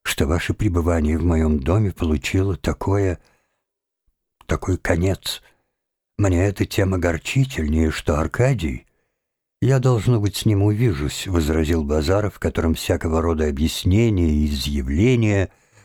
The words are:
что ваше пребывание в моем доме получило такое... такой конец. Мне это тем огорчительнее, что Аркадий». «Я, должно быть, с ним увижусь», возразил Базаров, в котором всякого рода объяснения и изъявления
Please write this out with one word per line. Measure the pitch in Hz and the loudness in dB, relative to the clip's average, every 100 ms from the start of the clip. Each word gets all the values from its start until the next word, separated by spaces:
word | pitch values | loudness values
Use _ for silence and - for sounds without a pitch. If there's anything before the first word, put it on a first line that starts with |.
| - | -8
что | - 73 | -2 0
ваше | 85 - | 0 -2
пребывание | - 107 87 82 82 76 80 | -2 0 0 0 0 0 0
в | |
моем | 85 80 78 76 | 2 2 2 0
доме | 67 95 104 | 0 0 0
получило | - 82 76 - 95 98 87 | -2 -2 -2 0 -2 0 -2
такое... | - 69 - 101 95 87 _ _ _ _ _ _ _ _ _ _ _ _ - | -4 -4 0 0 0 -4 _ _ _ _ _ _ _ _ _ _ _ _ -6
такой | - - 90 | -4 -2 -4
конец. | - 85 92 90 - - _ _ _ _ _ _ _ - | 0 0 0 -2 -6 -12 _ _ _ _ _ _ _ -2
Мне | 101 87 98 | 0 2 0
это | 98 | 0
тем | 98 - 95 | -2 0 0
огорчительнее, | 92 87 82 - 131 131 - 76 78 80 | 0 0 -2 -2 0 0 -2 -2 2 0
что | 76 - 76 | 0 -2 0
Аркадий». | 78 - 123 123 78 62 - _ _ _ _ _ _ - | 0 0 0 0 -4 -6 -12 _ _ _ _ _ _ -4
«Я, | 120 135 | 0 2
должно | 127 120 98 117 | 2 2 2 2
быть, | 101 - | 0 0
с | 113 | 0
ним | 101 | 2
увижусь», | 101 107 123 73 73 - 98 | 2 2 0 0 -4 -6 -4
возразил | 87 76 80 76 82 | -2 0 0 0 0
Базаров, | 71 76 73 95 104 - | 0 -2 0 0 -2 -4
в | |
котором | 85 82 82 | -6 -2 -2
всякого | 80 - 87 85 80 | -2 -2 -2 0 -2
рода | 82 80 78 | 0 0 -2
объяснения | 67 78 - 95 98 117 98 85 | 0 -2 -2 0 2 2 2 2
и | 76 76 | 2 0
изъявления | 71 73 71 65 73 113 123 110 101 92 _ _ _ | -2 -4 -4 -2 2 2 4 2 2 -2 _ _ _